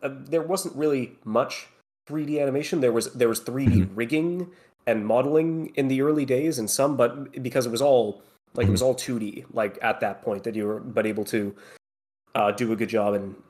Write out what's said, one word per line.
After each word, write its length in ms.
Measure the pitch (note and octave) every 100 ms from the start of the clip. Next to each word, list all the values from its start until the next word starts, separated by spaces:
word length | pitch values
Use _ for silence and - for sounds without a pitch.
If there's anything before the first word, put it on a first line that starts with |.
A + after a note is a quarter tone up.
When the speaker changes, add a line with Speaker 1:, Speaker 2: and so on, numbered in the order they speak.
Speaker 1:
uh, 80 | C#3
there 300 | C3+ - E3
wasn't 340 | D#3+ F#3 F3+ C3+
really 420 | D3+ C#3 A#2+ -
much 440 | A2 A2 C#3 - - _ _ _ -
three 180 | D3+ D3
D 140 | D3+
animation. 420 | C#3 C3+ D3+ E3+
There 100 | B2+
was, 220 | A#2 A2
there 160 | B2 A#2+
was 100 | A2+
three 280 | - B2+ C3
D 160 | F#2+
Speaker 2:
Mm-hmm. 100 | F#2 G2
Speaker 1:
rigging 560 | A#2 D#3 E3 F3 F3+ - _ _ -
and 180 | A2 G#2
modeling 680 | A#2 C3+ D#3 E3 D#3+ D#3+ -
in 120 | C3+
the 140 | C3
early 240 | C#3 D3+ C3
days 320 | B2+ D#3+ C#3
and 100 | G#2+
some, 280 | - C#3 C#3
but 440 | A#2+ C#3 C3+ -
because 220 | B2+ C#3 A#2+
it 40 |
was 120 | A#2
all, 420 | C#3+ C3 G#2+ G2 - _ _ -
like, 120 | G#2+
it 40 |
was 100 | G2
Speaker 2:
Mm-hmm. 0 |
Speaker 1:
all 140 | B2+ B2+
two 240 | - A#2+
D, 260 | G#2 - -
like, 260 | A2+ G#2+ -
at 160 | A2+ G#2+
that 220 | G#2+ G2
point 200 | - G2+ A#2
that 100 | G#2+
you 100 | G#2
were, 140 | G#2+
but 260 | - A2 G#2+
able 200 | G#2+ G#2
to, 300 | A2+ G2+ - - - _ _ _ _ _
uh, 180 | - G#2
do 200 | G#2+ A#2+
a 40 | A2
good 140 | A2
job 240 | A2+ G#2
in 220 | G2+ G2 G2+